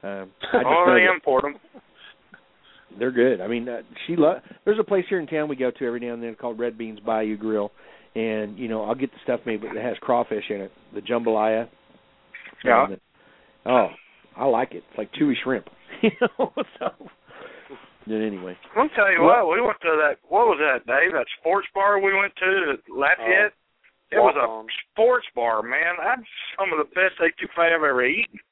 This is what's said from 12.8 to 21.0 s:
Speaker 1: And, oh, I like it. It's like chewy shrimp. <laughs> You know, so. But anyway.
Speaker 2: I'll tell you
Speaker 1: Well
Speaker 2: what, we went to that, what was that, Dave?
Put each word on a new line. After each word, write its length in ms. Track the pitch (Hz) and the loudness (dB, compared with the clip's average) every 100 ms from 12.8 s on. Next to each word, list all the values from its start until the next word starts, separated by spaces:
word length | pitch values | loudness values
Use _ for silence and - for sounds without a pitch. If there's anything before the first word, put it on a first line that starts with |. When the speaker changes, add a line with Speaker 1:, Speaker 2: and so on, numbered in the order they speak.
| 127 | 4
Speaker 1:
And, 140 | 92 _ _ _ _ _ _ - | -2 _ _ _ _ _ _ 2
oh, 220 | 127 104 - _ _ _ - | 2 2 -2 _ _ _ -4
I 80 | 131 | 0
like 260 | 117 127 | 0 -2
it. 100 | - _ | -8 _
It's 100 | - | -12
like 140 | 104 | -12
chewy 220 | - 147 120 | -2 0 0
shrimp. 240 | 127 123 - | -2 -4 -6
<laughs> 320 | - - - | -20 -20 -2
You 80 | 226 - | -2 0
know, 320 | 247 - 277 - - - | -4 -2 -4 -4 -10 -8
so. 120 | - - - _ _ - - - - 135 - _ - | -10 -10 -20 _ _ -20 -20 -20 -20 -20 -20 _ -8
But 80 | |
anyway. 400 | 110 110 98 92 90 - - | -4 -4 -6 -12 -16 -8 -2
Speaker 2:
I'll 120 | 302 | 0
tell 200 | - 202 | 2 2
you 120 | 175 | 6
Speaker 1:
Well 240 | 170 180 175 | 6 6 4
Speaker 2:
what, 100 | 185 | 0
we 60 | 240 | 0
went 140 | 208 | -2
to 160 | 170 156 | -2 0
that, 120 | 151 131 _ | 0 -2 _
what 180 | 185 233 | 2 4
was 120 | 160 | 2
that, 240 | 151 127 117 | 0 0 0
Dave? 260 | 131 | 0